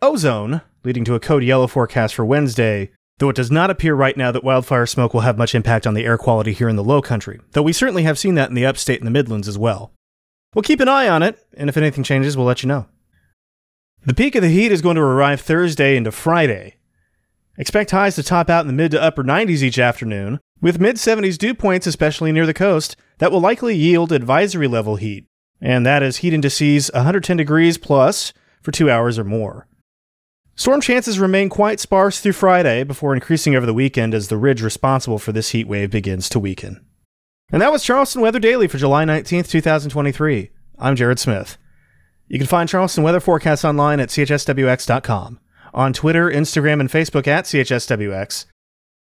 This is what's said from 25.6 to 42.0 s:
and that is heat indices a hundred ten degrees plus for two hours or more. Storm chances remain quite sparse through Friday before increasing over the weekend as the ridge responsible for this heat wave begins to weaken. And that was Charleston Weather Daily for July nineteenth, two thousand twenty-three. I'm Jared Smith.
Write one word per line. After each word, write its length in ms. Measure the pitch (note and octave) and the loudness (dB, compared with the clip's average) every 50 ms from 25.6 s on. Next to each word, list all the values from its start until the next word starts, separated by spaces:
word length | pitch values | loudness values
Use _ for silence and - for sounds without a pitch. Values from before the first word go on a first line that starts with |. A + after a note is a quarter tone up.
and 240 | - C#3 B2+ B2 A#2+ | -2 0 0 2 2
that 160 | B2+ C#3 D3 | 2 2 2
is 160 | C#3 C3+ B2+ - | 0 -2 -2 -2
heat 160 | - F3 D#3+ | -2 0 0
indices 560 | D3+ C#3 C#3+ - - D3+ D3 D3 D3 C3+ - - | 0 0 0 0 0 2 2 4 2 2 0 0
a 80 | B2+ B2 | 0 2
hundred 200 | D3+ F#3 G3+ - | 2 2 0 0
ten 140 | - F3+ E3+ | 0 0 0
degrees 400 | D#3+ C#3+ D3+ D#3+ E3 E3+ E3 - | 0 2 2 4 4 4 2 0
plus 560 | - - D3 C#3 B2+ D3 - - - - - _ _ _ _ _ _ | -2 0 4 4 4 4 2 0 -6 -10 -12 _ _ _ _ _ _
for 80 | - | -8
two 180 | C#3+ - E3 C#3+ | -2 2 2 4
hours 300 | A#2+ A#2 A#2 A#2+ A#2 A2+ | 4 2 2 0 -2 -4
or 40 | G#2+ | -4
more. 440 | G2 G#2 A2+ G#2+ G2 - A#2 - _ _ _ _ _ _ _ _ _ _ _ _ _ _ _ _ _ _ | -4 -4 -4 -4 -6 -10 -14 -20 _ _ _ _ _ _ _ _ _ _ _ _ _ _ _ _ _ _
Storm 280 | - - B3 C4+ D4 | -2 2 2 2 2
chances 360 | C#4 - B3 B3+ - A#3+ G#3 F#3+ | 2 2 0 0 0 -2 0 0
remain 320 | G3 F#3 F#3+ G3 G3 G3 | 2 2 2 2 2 0
quite 300 | - - G#3 G#3+ G#3+ - | 0 0 0 0 0 -2
sparse 400 | - - G3 F#3+ F#3+ G3+ G3 - | -2 0 2 4 4 2 0 0
through 140 | - G#3 F3+ | 0 -2 0
Friday 500 | - - F#3+ F#3 F3+ E3+ C#3+ A2+ A#2+ C3+ | 2 4 4 4 4 4 2 2 0 -2
before 320 | C#3+ C#3 - - C#3+ C#3 | -4 -6 -4 -2 -2 -2
increasing 400 | B2+ - - D#3+ D3+ - D#3 C#3 | -2 0 0 0 0 2 2 2
over 100 | C3 B2 | 2 2
the 80 | A#2 A2 | 0 0
weekend 400 | A#2 C3+ C3+ - C3 A2+ A2+ A2 | 0 0 0 0 0 0 0 0
as 140 | A2 G#2 G2 | -2 -2 -2
the 100 | A2 G#2+ | -2 0
ridge 240 | A2+ C#3 C3+ A#2 | 2 2 2 2
responsible 560 | A2+ A2 - - - C3+ C3+ C3 - B2 A2+ G#2 | -2 -4 -4 -2 0 0 0 0 0 -2 -4 -4
for 140 | - - | -4 -4
this 200 | G#2+ A2 G#2+ - | -4 -4 -4 -2
heat 140 | - A#2 A2+ | -4 -4 -4
wave 240 | G#2 G#2 G2+ G2+ G2 | -4 -4 -4 -4 -2
begins 400 | G2 G#2+ F#2+ G2 F#2+ F#2 F#2 - | -2 -4 -2 -4 -4 -6 -6 -4
to 100 | - A#2 | -4 -2
weaken. 460 | G2+ G2 F#2 - - G2+ F#2+ - _ _ _ _ _ _ _ _ _ _ _ _ _ _ | -2 -2 -6 -8 -10 -14 -16 -18 _ _ _ _ _ _ _ _ _ _ _ _ _ _
And 100 | - - | 0 2
that 100 | G#3 C#4 | 2 2
was 120 | D#4 D4 - | 2 0 0
Charleston 380 | - B3 C4+ C#4 C4 - B3 | 0 0 2 0 0 0 0
Weather 160 | A3+ A3 A3 B3 | 0 0 0 2
Daily 300 | G#3+ A3+ B3 B3+ G#3 E3 | 2 2 2 2 0 0
for 100 | - C3+ | 0 -2
July 280 | C#3 C#3 C#3 D3 D#3+ | 0 2 2 2 2
nineteenth, 440 | D#3+ D#3 D#3 C#3 - F3 F3 F3 - | 0 0 -2 -2 -2 -2 -4 -2 0
two 120 | - E3 | -2 0
thousand 280 | D3+ E3 D#3 D3+ C#3+ D3 | 2 2 0 0 0 -4
twenty-three. 640 | A#2+ D3+ C#3+ C#3+ B2+ - D3+ D#3 C#3+ G#2+ F#2+ - - - - - - - | -4 -4 -2 -2 -2 -2 -2 -2 -2 -2 -4 -8 -14 -20 -20 -20 -14 -6
I'm 200 | - C3 C#3 A#2+ | -2 -2 0 2
Jared 220 | B2 A#2+ B2 B2 | 2 0 0 0
Smith. 380 | - C3 A2 G2 G#2 - - - _ _ _ _ _ _ _ _ | -2 -2 -4 -4 -6 -10 -16 -20 _ _ _ _ _ _ _ _